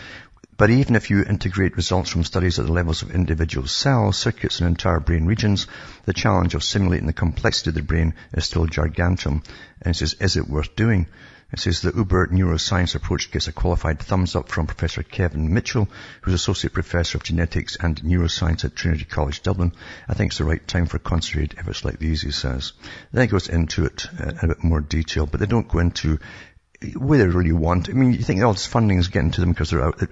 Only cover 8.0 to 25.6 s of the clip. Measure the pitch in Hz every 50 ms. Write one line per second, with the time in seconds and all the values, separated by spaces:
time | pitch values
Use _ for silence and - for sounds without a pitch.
8 | 82 80 - - - - - - - - - 82 82 80 - 76 78 78 73 -
9 | 87 87 90 - - 73 71 76 - - - - - - - - - - 85 -
10 | 80 78 - - 95 92 - 82 - - 73 76 76 - - - 110 117 110 92
11 | 82 - - - - - - - _ - - - - - 82 - - 90 - -
12 | 104 92 92 92 90 85 90 92 95 87 82 82 - - 95 90 90 - - -
13 | - - 87 76 - - - - - 85 - - - 87 87 - - 82 76 -
14 | - - 101 95 90 85 - 90 - - - 90 80 - - - 87 82 - -
15 | - - - - 92 82 73 76 78 78 90 117 - - - 117 104 - - -
16 | - - - - - 92 92 85 - - 92 - - - - 90 80 - - 87
17 | 82 - - 73 - - 82 82 85 - - - - - - - - 85 76 71
18 | 71 80 87 90 87 82 - - 82 82 82 - - 71 - - - 82 80 73
19 | 76 - - 80 73 69 73 - - 98 98 92 87 85 - - - - - -
20 | - - - - 92 - - - 76 78 82 - - - - 90 85 80 - -
21 | - - 87 85 - - - 73 73 73 - - 87 92 98 - - - - -
22 | 78 80 78 76 69 71 71 - - 65 64 65 65 - - _ - - - -
23 | - - - 117 127 107 101 92 - - 85 85 82 - - - 78 - - -
24 | - - - - - - - - - 82 78 - - 82 82 78 71 73 - 80
25 | 80 - - 80 78 71 - - - 98 117 117